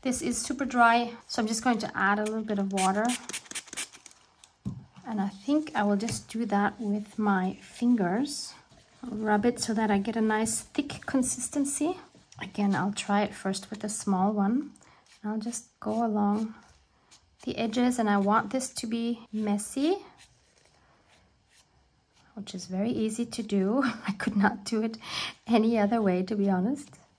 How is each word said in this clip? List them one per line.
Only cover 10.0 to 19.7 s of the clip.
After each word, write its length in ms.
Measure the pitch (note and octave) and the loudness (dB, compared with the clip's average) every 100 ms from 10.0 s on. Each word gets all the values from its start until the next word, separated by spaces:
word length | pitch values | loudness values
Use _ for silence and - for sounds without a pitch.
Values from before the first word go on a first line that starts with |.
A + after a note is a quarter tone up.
| G3+ A3+ | 2 0
a 60 | |
nice 400 | A3 G#3+ A3 - | 2 2 0 -2
thick 400 | - - C#4+ - - | -4 -4 -4 -6 -2
consistency. 880 | C4+ B3+ - - D4 C#4 - D4+ F#4 - - _ - | 0 0 -2 -4 -2 -2 0 -2 -2 -10 -20 _ -16
Again, 360 | F#3+ - G3+ F#3 | -12 -2 2 2
I'll 180 | F#3 | 0
try 300 | G3+ - G3+ | -4 0 0
it 100 | G#3 | 0
first 380 | - F#3+ G3 - | -2 -4 -4 -6
with 120 | G#3 | -10
a 60 | G#3+ | -8
small 420 | G#3 - F#3+ F#3+ | -6 0 2 2
one. 420 | G#3+ G3 B3 D4 - - - _ - | 2 2 2 -2 -12 -20 -20 _ -12
I'll 160 | G#3 A3 | -6 -4
just 400 | G#3+ A#3 - _ | -4 -8 -12 _
go 260 | G#3+ A3 A#3 | -4 0 0
along 480 | G#3 G#3 G#3 A3 A3 - - _ _ _ - _ _ | 2 2 2 -2 -8 -20 -20 _ _ _ -20 _ _
the 140 | - - | -8 -4
edges, 400 | A3+ A3 B3 B3 | -2 2 2 2
and 100 | G#3+ | 2
I 100 | G3+ | 4
want 340 | G3 G#3+ G#3 | 4 2 2
this 180 | C4 B3+ | -4 -4
to 160 | - A#3 | -8 -6
be 400 | A#3 A#3 A#3 - | -2 -2 -4 -6
messy, 640 | G#3+ G#3+ G#3 - | -4 0 0 -2